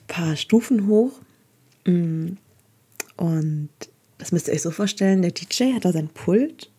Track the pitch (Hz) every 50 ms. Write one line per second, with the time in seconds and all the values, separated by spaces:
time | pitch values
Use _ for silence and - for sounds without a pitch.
0 | - - - 175 170 160 156 147 - - 214 226 233 - 262 220 196 202 214 214
1 | 233 262 - - - _ _ _ _ _ _ _ _ _ _ _ _ - 180 175
2 | 170 165 160 160 160 170 185 196 _ _ _ _ _ _ _ _ _ _ _ -
3 | - - _ - - 165 165 160 156 156 151 151 147 147 - _ - - _ _
4 | _ _ _ - - - 180 160 - - - 156 - 165 160 - 208 196 202 -
5 | 196 196 196 190 180 175 - - - - - - 247 262 262 220 - 180 165 160
6 | 160 156 - - - - 175 226 269 320 - - - - _